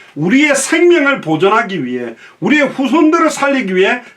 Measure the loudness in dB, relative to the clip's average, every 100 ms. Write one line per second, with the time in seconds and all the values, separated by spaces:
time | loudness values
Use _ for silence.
0 | -16 -6 0 2 2 0 -2 2 4 4
1 | 2 -2 -2 0 2 2 -2 -6 -6 -6
2 | -8 -14 -20 -6 0 0 0 -2 -2 2
3 | 2 2 0 0 -2 -2 -2 0 0 -2
4 | -8